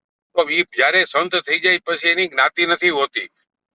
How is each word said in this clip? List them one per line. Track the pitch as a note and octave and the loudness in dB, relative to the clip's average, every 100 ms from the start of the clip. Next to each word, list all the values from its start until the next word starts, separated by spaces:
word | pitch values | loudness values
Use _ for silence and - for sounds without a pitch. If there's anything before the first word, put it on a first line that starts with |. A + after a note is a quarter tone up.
| _ _ _ | _ _ _
તો | E3+ D3 | -2 0
ઈ | E3 | -2
જ્યારે | F3+ - C#3 A3 - | -2 0 2 2 2
સંત | C#3+ F3+ F3 | -2 -2 -2
થઈ | D3 E3 | -2 -2
જાય | F3+ F3 | 0 0
પછી | - E3 E3+ | -2 -2 -2
એની | E3+ F3+ | 0 -2
જ્ઞાતિ | C3+ C3+ - E3+ | 0 0 0 -2
નથી | E3+ F3+ | 0 0
હોતી. | D3 C#3 A2 - _ _ _ _ | 0 -2 -4 -10 _ _ _ _